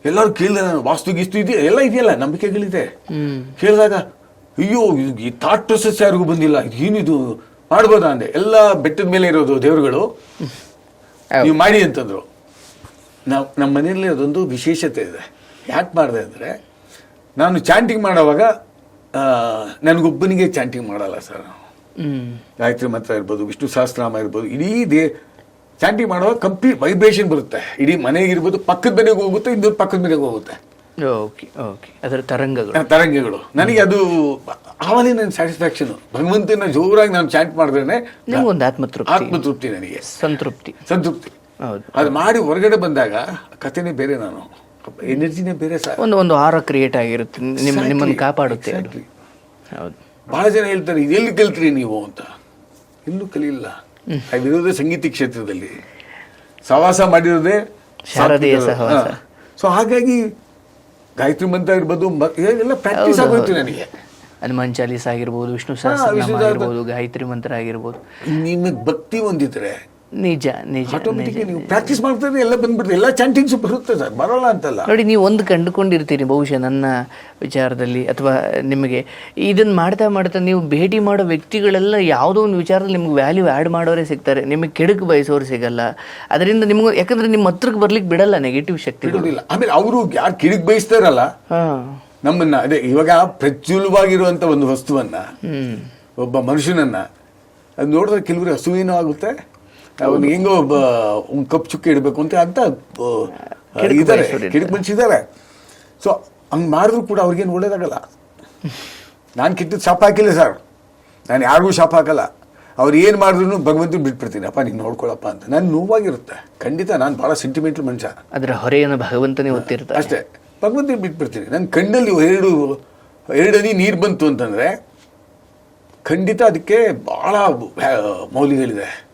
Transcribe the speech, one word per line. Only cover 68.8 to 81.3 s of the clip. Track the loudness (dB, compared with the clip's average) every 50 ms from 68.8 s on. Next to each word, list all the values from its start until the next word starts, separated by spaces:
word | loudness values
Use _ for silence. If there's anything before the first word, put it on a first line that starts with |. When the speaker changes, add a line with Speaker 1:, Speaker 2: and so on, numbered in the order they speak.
| -4
Speaker 1:
ಭಕ್ತಿ | -4 -4 -4 -6 -8 -6 -4
ಒಂದಿದ್ರೆ | -2 -2 -2 -2 -2 -4 -4 -8 -8 -8 -10 -12 -18 _ _ _ _ _ -8
Speaker 2:
ನಿಜ, | -2 -2 -2 -2 0 -2 -4 -4 -4 -8
ನಿಜ, | -6 -6 -6 -4 -4 -6
Speaker 1:
ಆಟೋಮೆಟಿಕ್ | -4 -4 -4 -4 -4 -6 -6 -6
Speaker 2:
ನಿಜ, | -6 -6
Speaker 1:
ನೀವು | -6 -6 -8
Speaker 2:
ನಿಜ. | -4 -2
Speaker 1:
ಪ್ರಾಕ್ಟೀಸ್ | -2 -2 0 0 -2 -2
ಮಾಡ್ತಾ | 0 -2 -2 -2 -2
ಇದ್ರೆ | -2 0 0
ಎಲ್ಲ | 2 2 2
ಬಂದ್ಬಿಡುತ್ತೆ, | 0 0 -2 -2 -2 0 0 2
ಎಲ್ಲ | 2 2 2
ಚಾಂಟಿಂಗ್ಸ್ | 2 2 0 2 4 2 2 2 0
ಬರುತ್ತೆ | 0 0 -2 -4 -4 -2 -2 -2 -2
ಸರ್, | -2 -6
ಬರಲ್ಲ | -2 -2 -2 0 0 2 2 2
ಅಂತಲ್ಲ. | 0 0 -2 -4 -4 -4 0
Speaker 2:
ನೋಡಿ, | 0 2 2 4
ನೀವು | 4 4 4 4
ಒಂದು | 4 2 2 2
ಕಂಡುಕೊಂಡಿರ್ತೀರಿ | 2 2 2 2 0 0 0 0 2 2 0 0 0 -2 -2 0
ಬಹುಶಃ | 0 2 0 2 0 -2
ನನ್ನ | -2 -2 -2 -2 0 0 0 -2 -2 -4 -8 -14 -20 -20 -20 -12 _
ವಿಚಾರದಲ್ಲಿ, | -12 -4 -2 -2 -2 -2 -2 -4 -4 -4 -2 -4 -2
ಅಥವಾ | -4 -4 0 0 0 0 0 -2 -2 -4 -4
ನಿಮಗೆ | -2 -2 -2 -2 -2 -2 -2 -4 -6 -8 -16 -20 -20 -14 -6
ಇದನ್ನ | -2 0 0 4 4 4 4 2
ಮಾಡ್ತಾ | 2 2 0 0 0 0 0
ಮಾಡ್ತಾ | 0 0 -2 -2 -2 -2
ನೀವು | 0 0 0 0 0 0
ಭೇಟಿ | 0 0 0 0 0 0
ಮಾಡೋ | 0 0 0 0 0
ವ್ಯಕ್ತಿಗಳೆಲ್ಲ | 0